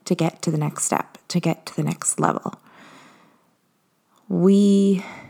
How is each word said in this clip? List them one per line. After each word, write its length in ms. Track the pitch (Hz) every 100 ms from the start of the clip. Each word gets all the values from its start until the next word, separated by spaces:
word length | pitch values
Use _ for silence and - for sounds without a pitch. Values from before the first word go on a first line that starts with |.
| -
to 100 | 180
get 260 | 165 -
to 100 | -
the 60 | 151
next 280 | 151 - -
step, 320 | - - - -
to 120 | 180
get 260 | 165 - -
to 100 | -
the 80 |
next 360 | 151 165 - -
level. 360 | 113 55 - - _ - - - - _ _ _ _ _ _ _ _ _ _ _ -
We, 760 | 185 180 196 202 196 196 190 - - -